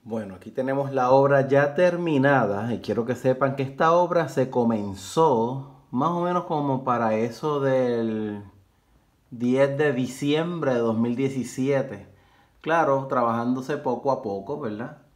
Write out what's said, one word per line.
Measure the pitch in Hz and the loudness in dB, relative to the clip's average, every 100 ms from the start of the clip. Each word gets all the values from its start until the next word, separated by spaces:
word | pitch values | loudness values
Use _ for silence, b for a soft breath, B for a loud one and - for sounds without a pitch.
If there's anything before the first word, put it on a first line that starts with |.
Bueno, | 117 110 101 92 | -8 -8 -8 -14
aquí | 113 | -10
tenemos | - 131 135 139 | -6 -2 -2 -2
la | 135 127 | 0 4
obra | 135 139 139 131 | 6 6 4 6
ya | 139 143 160 | 4 4 4
terminada | 180 170 170 143 135 139 107 101 113 | 2 2 0 2 4 4 2 -2 -4
y | 107 | -6
quiero | - 107 117 | -2 -2 -2
que | 120 | -2
sepan | 131 127 135 135 | 0 2 0 0
que | |
esta | 135 - 165 | -6 0 4
obra | 170 175 175 147 | 4 4 2 0
se | - 127 | -2 0
comenzó | 131 117 110 101 95 92 - 160 120 113 135 135 - _ | 2 0 0 -4 -10 -6 2 4 4 0 -4 -10 -20 _
más | 123 156 | -2 -2
o | 175 | 0
menos | 175 180 170 | -2 -2 -2
como | 156 143 135 | -4 0 -2
para | 131 120 113 110 | 0 0 0 0
eso | 117 117 156 147 | -2 -4 -4 -2
del | 135 131 123 120 113 110 107 104 101 _ _ _ _ _ _ _ _ | 0 2 0 0 -2 -4 -6 -8 -14 _ _ _ _ _ _ _ _
diez | 120 123 127 139 139 | -4 0 4 2 2
de | 151 | 0
diciembre | 127 127 - 143 151 170 170 143 | 0 -4 -4 -2 0 -2 -2 -2
de | 123 | 0
dos | 117 110 | 0 0
mil | 120 120 | 0 0
diecisiete. | 135 135 117 - 131 139 - 101 95 b b b b b | -2 -2 -8 -4 0 0 -2 -8 -16 b b b b b
Claro, | 151 165 160 147 135 | -2 0 2 0 0
trabajándose | 131 117 113 120 127 127 143 | 0 0 0 0 -2 -2 -4
poco | 131 117 139 | -2 -2 -2
a | 131 | -2
poco, | 107 98 98 147 | -4 -8 -8 -8
¿verdad? | 131 104 135 - _ | -8 -8 -12 -14 _